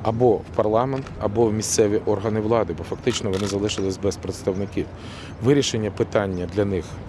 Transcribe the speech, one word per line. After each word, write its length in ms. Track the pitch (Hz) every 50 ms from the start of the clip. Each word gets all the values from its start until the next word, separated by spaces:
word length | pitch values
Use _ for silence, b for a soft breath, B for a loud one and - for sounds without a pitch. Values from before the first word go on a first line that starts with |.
| -
або 280 | 113 113 113 123 123
в 120 | 104 90 82 - -
парламент, 500 | - 107 107 107 113 123 135 139 135 135 - - -
або 260 | 107 107 101 110 120
в 80 | 110 104
місцеві 480 | 110 104 - - - 113 101 104 107 -
органи 340 | - 107 98 98 113 107 110
влади, 360 | 107 107 117 117 104 85 85 78
бо 60 | 85
фактично 480 | - 98 - - 127 113 - - 107
вони 160 | 95 95 104 101
залишились 500 | 98 101 101 107 - - 98 95 95 -
без 180 | - 101 92
представників. 720 | - - 92 95 - - - 95 92 101 95 - 98 90 - B B B B B B B B B B 107
Вирішення 480 | 117 147 143 131 - - 113 107 104
питання 560 | 98 - 120 - - 113 101 98 92 90 90 87 87
для 100 | 101 104
них 200 | 101 98 90 80 - - - -